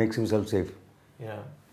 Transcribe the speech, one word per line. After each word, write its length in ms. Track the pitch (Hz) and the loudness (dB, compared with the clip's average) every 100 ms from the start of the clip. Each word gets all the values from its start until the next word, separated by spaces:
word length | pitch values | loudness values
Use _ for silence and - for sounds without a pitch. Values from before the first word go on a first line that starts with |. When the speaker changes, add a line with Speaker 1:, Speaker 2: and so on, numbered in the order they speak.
Speaker 1:
makes 140 | 110 117 | 4 2
himself 320 | 107 107 101 | 2 2 2
safe। 220 | 101 87 - - - _ - | 0 0 -6 -20 -20 _ -14
Speaker 2:
Yeah। 200 | 113 104 101 - - | -12 -10 -12 -18 -20